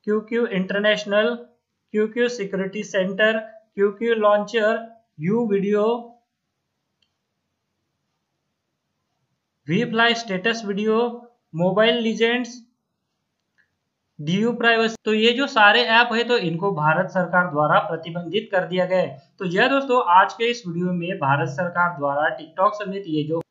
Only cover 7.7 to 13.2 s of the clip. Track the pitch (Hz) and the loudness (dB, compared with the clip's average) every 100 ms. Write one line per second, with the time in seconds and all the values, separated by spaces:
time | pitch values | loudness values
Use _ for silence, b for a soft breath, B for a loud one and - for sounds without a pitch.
7.7 | _ _ _ _ _ _ _ _ _ _ | _ _ _ _ _ _ _ _ _ _
8.7 | _ _ _ _ _ _ _ _ _ - | _ _ _ _ _ _ _ _ _ -4
9.7 | 185 240 226 233 233 - 185 202 226 202 | -2 0 2 2 2 -4 -4 -4 -4 -6
10.7 | 196 214 220 240 240 - _ _ 156 185 | -4 0 0 -2 -6 -18 _ _ -2 0
11.7 | 185 226 240 226 202 226 247 240 - _ | 4 2 2 -2 0 0 0 -6 -12 _
12.7 | _ _ _ _ _ | _ _ _ _ _